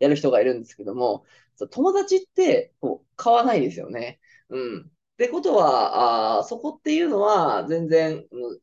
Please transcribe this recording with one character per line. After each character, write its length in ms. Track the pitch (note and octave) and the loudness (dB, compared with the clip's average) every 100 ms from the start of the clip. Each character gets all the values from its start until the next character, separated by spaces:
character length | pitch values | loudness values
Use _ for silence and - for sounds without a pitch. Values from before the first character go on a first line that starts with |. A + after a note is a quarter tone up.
や 100 | C#3+ | 2
る 60 | D3 | 2
人 140 | C#3+ | 2
が 120 | A2+ | 2
い 20 | |
る 100 | B2+ | 2
ん 60 | A#2+ | 0
で 60 | A2+ | -8
す 80 | |
け 100 | - | -14
ど 100 | G#2 | -10
も、 300 | B2 A#2+ - _ _ _ - | -4 -2 -2 _ _ _ -12
そ 80 | |
う、 60 | - | -8
友 240 | A#3+ F4+ | -2 0
達 220 | G4 G4 F#4+ | 0 0 -2
っ 40 | - | 0
て、 460 | - E4+ - - _ | 0 2 2 -2 _
こ 220 | A#2+ - | -6 -6
う、 40 | _ - | _ -4
買 160 | A#3 | 2
わ 120 | A#3 | 4
な 100 | B3 | 4
い 80 | G3 | 0
で 80 | B2+ | -2
す 100 | E2 | -6
よ 80 | - | -12
ね。 320 | A2+ A#2+ - _ _ - | -10 -10 -14 _ _ -12
う 80 | C3 | -10
ん。 220 | B2 G2 | -8 -10
っ 20 | - _ _ - | -16 _ _ -4
て 120 | B3 | -2
こ 120 | D#4 | -2
と 140 | F#3 | 0
は、 840 | G3+ D3+ B2 A2 - A#2+ A2+ A2 A2+ | 2 4 2 0 2 2 2 0 0
あ 20 | |
ー、 20 | |
そ 160 | - - | -2 -6
こ 100 | - | -10
っ 140 | - | -8
て 100 | D4+ | -2
い 80 | D#4 | 0
う 80 | E4+ | 0
の 120 | G3+ | 0
は 440 | G#3 G3 D3 G#2+ C#3+ | 2 2 2 -2 -4
全 220 | E3 D#3+ | -4 2
然、 380 | D#3+ D#3+ D#3 - | 2 2 -4 -12
う 240 | B2 A#2+ | -12 -12
ん、 20 | - | -12